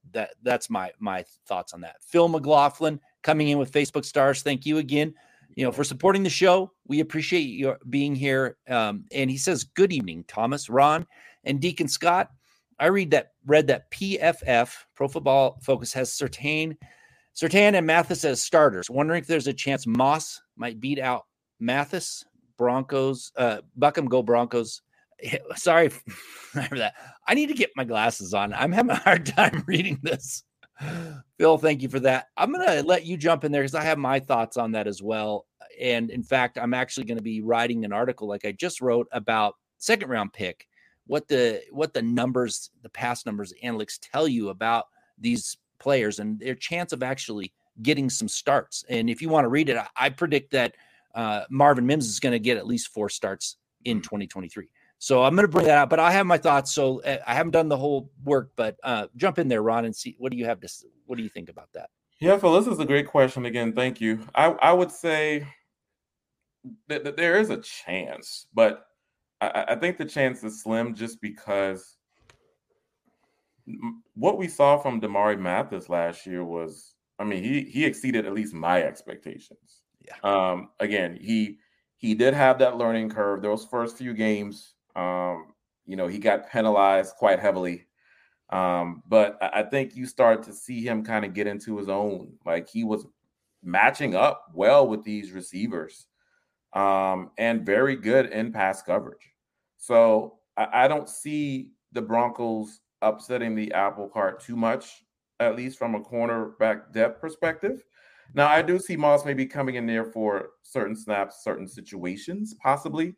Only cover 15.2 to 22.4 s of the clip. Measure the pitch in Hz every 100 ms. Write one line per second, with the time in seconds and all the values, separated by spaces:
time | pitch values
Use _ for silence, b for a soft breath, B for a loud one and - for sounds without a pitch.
15.2 | 139 135 131 - - 127 123 131 127 -
16.2 | 135 - 143 156 160 156 b b b b
17.2 | b - 165 190 208 196 160 165 160 185
18.2 | 151 123 - 165 147 92 87 123 151 170
19.2 | 143 160 131 127 139 135 117 117 135 156
20.2 | - - _ - 117 110 131 139 131 123
21.2 | - _ _ _ 117 135 143 185 - -
22.2 | - _